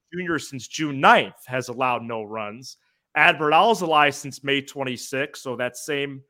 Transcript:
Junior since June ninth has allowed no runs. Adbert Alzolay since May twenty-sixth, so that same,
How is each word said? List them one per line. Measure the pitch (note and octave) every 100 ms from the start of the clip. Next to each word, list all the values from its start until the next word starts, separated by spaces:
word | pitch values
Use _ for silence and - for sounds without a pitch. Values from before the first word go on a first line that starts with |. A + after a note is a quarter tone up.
| _
Junior | F3 F3 D#3
since | - C3+ -
June | - D3+ C3+
ninth | F3 A3+ G2+ - -
has | B2+ B2
allowed | A#2+ C3 A#2+
no | A#2 A2+
runs. | G#2 A2 G#2 A2+ C3 - _ _ _ D3+
Adbert | E3 D3+ D3+
Alzolay | D#3+ G#3+ G3+ E3+ D3+ D3
since | C#3 C#3 -
May | C#3 C#3
twenty-sixth, | C#3 C#3+ C3+ A#2+ - C3+ D3 -
so | C3+ A#2+
that | B2 -
same, | - C#3+ C#3 C3+